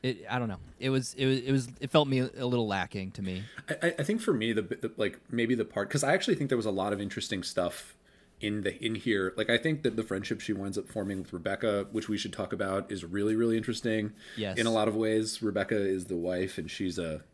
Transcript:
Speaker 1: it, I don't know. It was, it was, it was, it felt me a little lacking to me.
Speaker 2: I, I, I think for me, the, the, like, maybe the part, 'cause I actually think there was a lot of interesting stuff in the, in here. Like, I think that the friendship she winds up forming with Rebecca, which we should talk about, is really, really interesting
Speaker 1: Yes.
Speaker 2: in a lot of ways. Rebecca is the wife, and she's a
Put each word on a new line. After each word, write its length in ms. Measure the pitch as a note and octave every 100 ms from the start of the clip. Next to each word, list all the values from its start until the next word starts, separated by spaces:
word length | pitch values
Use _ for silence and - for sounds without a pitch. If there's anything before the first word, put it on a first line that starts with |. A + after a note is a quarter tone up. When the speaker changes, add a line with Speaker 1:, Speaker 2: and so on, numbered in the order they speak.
Speaker 1:
it, 220 | B2+ G#2+ G#2
I 80 | B2
don't 100 | A#2
know. 80 | F#2 - -
It 100 | C3
was, 240 | C3 A#2+ -
it 80 | C3+
was, 120 | C3
it 120 | B2+
was, 160 | C3+ B2 -
it 100 | C#3
felt 180 | D#3 C#3+
me 120 | C3
a 260 | B2+ - B2
little 200 | B2 A2
lacking 440 | G2 F2 G2+ F#2+
to 100 | -
me. 200 | F#2+ F#2 A2 - -
Speaker 2:
I, 200 | D3+ E3+
I, 60 | E3
I 40 |
think 200 | C#3+ A3
for 100 | A3+
me, 220 | C3+ A2+
the, 80 | A2
the, 280 | F2+ - - -
like, 240 | G2+ - -
maybe 240 | A#2 A#2
the 120 | B2 G#2
part, 240 | - -
'cause 120 | D3
I 120 | C#3
actually 200 | C#3+ - F#3
think 120 | C#3
there 80 | B2
was 80 | G#2+
a 40 |
lot 240 | F#2+ G2+
of 60 | G2+
interesting 420 | G#2 - - F#2+
stuff 520 | - - F2 - - - _ - - -
in 220 | G#2+ G#2
the, 200 | G2 -
in 120 | A2+
here. 400 | A2 A#2 G2+ F#2 -
Like, 140 | A2+
I 80 | A#2
think 240 | D#3+ D3+
that 140 | C3 A2
the 60 |
friendship 380 | A2 F#2+ - A2
she 140 | -
winds 240 | G2 G2 G2+
up 100 | -
forming 300 | A2+ G2 F#2+
with 100 | -
Rebecca, 520 | F2+ F#2 G2 A2+ G2+ G2
which 160 | A2 -
we 80 | G#2
should 160 | G#2
talk 220 | - F#2
about, 360 | F#2+ G2 G2 -
is 140 | G2
really, 320 | E2+ G2 G#2+ A2
really 220 | A#2 A2+
interesting 560 | A2+ A2 A#2 A2 G#2 - - -
Speaker 1:
Yes. 180 | G#2 F#2
Speaker 2:
in 80 | A2+
a 40 |
lot 160 | A2+ G#2+
of 80 | G#2+
ways. 460 | A2 A2 A2 -
Rebecca 340 | A2 G2+ G2 G#2+
is 300 | G2 F#2+ F2+
the 100 | F2
wife, 400 | F2 F2+ F#2 -
and 140 | D#2
she's 280 | - F#2 E2+
a 240 | E2 D#2 -